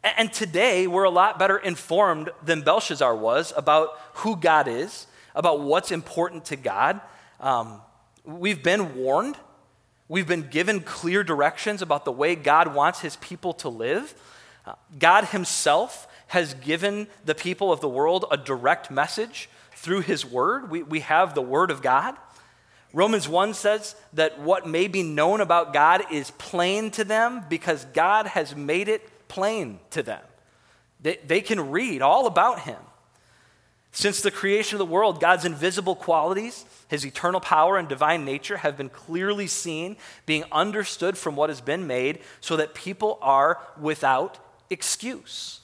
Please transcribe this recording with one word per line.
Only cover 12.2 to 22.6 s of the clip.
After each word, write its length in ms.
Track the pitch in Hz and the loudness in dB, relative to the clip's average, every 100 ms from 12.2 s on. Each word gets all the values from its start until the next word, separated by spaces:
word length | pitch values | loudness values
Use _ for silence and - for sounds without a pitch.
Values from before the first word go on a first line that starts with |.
| 151 170 | 0 2
God 400 | 139 151 170 143 | 4 4 4 4
wants 240 | 147 175 | 2 0
his 160 | 156 - | -10 -12
people 360 | - 175 185 160 | -14 -8 -8 -6
to 140 | 147 | -8
live. 440 | 110 117 175 294 - - - - - - | -4 -2 -2 -4 -18 -20 -20 -20 -20 -18
Uh, 80 | - _ 143 | -18 _ 0
God 260 | 160 196 214 | 4 4 2
himself 800 | 202 180 - 156 151 240 - - - _ | -4 -4 -2 2 2 0 -8 -18 -20 _
has 260 | 185 160 135 | -2 -2 -6
given 520 | 131 165 196 202 214 - 151 | -4 -2 -2 -4 -10 -12 -6
the 100 | 156 | -4
people 360 | 175 185 196 | -4 -4 0
of 80 | 170 | 0
the 100 | 151 | 0
world 360 | 127 151 185 - | 0 0 0 0
a 60 | 143 | -4
direct 540 | 135 131 127 170 - | -4 -2 0 0 -2
message 580 | 135 156 - 226 - - - - | -2 -2 -2 -6 -8 -18 -20 -20
through 280 | - 165 196 | -16 -4 -2
his 240 | 160 160 135 | 0 -4 -2
word. 440 | 123 151 254 247 | 0 0 0 -4
We, 140 | 165 | -8
we 160 | 147 156 | -6 -6
have 340 | 139 156 185 | 2 4 4
the 80 | 147 | 0
word 300 | 127 139 180 | 0 2 2
of 100 | 139 | 0
God. 340 | 131 131 208 285 - - - _ | 2 2 0 -8 -20 -20 -20 _